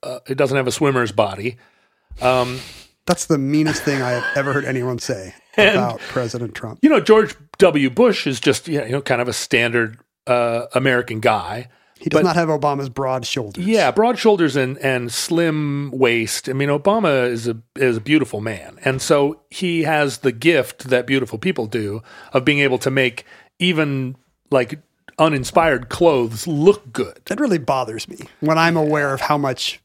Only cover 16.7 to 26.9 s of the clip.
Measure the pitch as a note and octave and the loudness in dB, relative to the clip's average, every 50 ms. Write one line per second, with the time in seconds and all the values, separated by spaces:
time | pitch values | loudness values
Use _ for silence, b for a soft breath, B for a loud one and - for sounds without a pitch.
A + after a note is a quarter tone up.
16.7 | C#3+ D3 C#3+ G3 G3+ A3+ G#3+ E3+ C#3+ C3 B2 B2 B2 A2+ A2+ A#2+ A#2 A2+ A2+ _ | 0 2 2 2 2 2 2 2 2 2 2 0 -2 -2 -4 -4 -6 -6 -8 _
17.7 | _ - C3+ B2+ A#2+ A2 G#2+ A#2 D3+ D#3 C#3 - - G#2+ G#2+ A2+ A2 F2+ - - | _ 0 0 2 2 0 0 2 2 2 2 0 -4 -8 -6 -6 -8 -8 -12 -18
18.7 | - - - C3+ C3 C3 - - E3 C#3+ C#3+ C#3+ D#3+ - _ _ - - F#3+ F3+ | -20 -4 -2 -2 -2 -2 0 2 2 4 4 2 0 -4 _ _ -10 -4 -4 -2
19.7 | E3+ E3 D#3+ C#3+ D#3 D3+ D3 C#3 A#2+ - - C3+ A#2 A2+ A#2+ D#3+ E3+ D3 B2 - | 0 0 0 0 2 2 0 0 -2 -2 -2 -2 -2 2 2 2 2 2 2 -2
20.7 | - _ - C3 B2+ B2 B2 B2+ C3+ C3+ B2+ A2 - A2 - F#3 F#3 - A#2 G#2+ | -6 _ -4 0 0 0 2 2 0 0 0 -2 -8 -6 -4 -4 -2 -2 -6 -6
21.7 | - A#2+ G#2+ G2+ G2+ A2 B B B B B B B C3+ C3 C#3 D3 C#3+ C#3+ C3+ | -4 -6 -4 -4 -6 -8 B B B B B B B 0 2 2 2 4 2 2
22.7 | B2+ B2 - C#3 C3 C3+ C3 B2 A#2 - - B B B B B B _ F3 F3+ | 2 0 0 0 0 2 0 0 -2 -6 -18 B B B B B B _ -2 0
23.7 | F3+ D#3 D#3+ D3 C#3 C3+ C3 B2+ C3 - _ _ _ _ _ _ - C3 B2 A#2 | 2 0 0 0 -2 -4 -4 -6 -8 -12 _ _ _ _ _ _ 0 0 0 0
24.7 | - D3+ _ _ _ _ _ - _ - D#3 D#3+ D#3 C#3 B2+ - - F3+ E3 D#3+ | -6 -14 _ _ _ _ _ -20 _ 2 2 2 2 0 -4 0 2 2 4 4
25.7 | C#3+ A#2+ B2 - - - F3 E3+ D3+ C3 A#2+ A2+ A#2 A2 - - D#3+ C#3+ D3+ F#3 | 2 0 -2 -8 -2 2 4 4 4 4 0 -2 -4 -8 -6 -4 -2 4 4 4
26.7 | G3+ G#3 - B2+ | 4 4 -2 -12